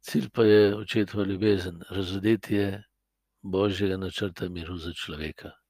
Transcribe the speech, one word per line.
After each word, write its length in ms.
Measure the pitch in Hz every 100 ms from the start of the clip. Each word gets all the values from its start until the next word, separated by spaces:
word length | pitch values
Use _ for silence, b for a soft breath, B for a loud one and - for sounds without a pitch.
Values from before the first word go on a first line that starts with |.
Cilj 280 | - 226 202
pa 100 | -
je 320 | 110 104 104 104
očetova 480 | 107 117 101 101
ljubezen, 580 | 98 98 107 98 90 82 -
razodetje 920 | 92 92 98 101 110 - 104 101 98 - _ _ _ _ _
Božjega 540 | 98 95 104 92 101 95
načrta 520 | 92 - 101 85 90
miru 280 | 90 82 90
za 140 | 82
človeka. 580 | 82 - 76 76 - 73 - _